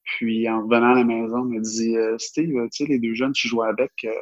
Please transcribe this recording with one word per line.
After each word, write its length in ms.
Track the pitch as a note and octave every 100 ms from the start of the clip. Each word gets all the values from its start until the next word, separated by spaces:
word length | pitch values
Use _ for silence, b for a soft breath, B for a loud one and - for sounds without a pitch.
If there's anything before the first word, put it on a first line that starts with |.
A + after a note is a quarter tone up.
| -
Puis 420 | - A#2 A2+ A2+
en 140 | A2+
revenant 320 | A2 A#2 A#2+
à 20 | B2+
la 80 |
maison, 420 | A#2 A#2 A2+ A#2+ B2+
il 100 | A2+
m'a 40 |
dit, 380 | A2 A2 A2+ A2+
euh, « 200 | A2 A2+
Steve, 280 | - - E3
tu 220 | C3 A#2
sais, 140 | - D3
les 140 | C3
deux 140 | A#2
jeunes, 200 | A2+ C3
tu 160 | C3+ B2
joues 140 | A#2
avec, 280 | A2 G#2+ B2+ - A2+
euh, 60 | A2+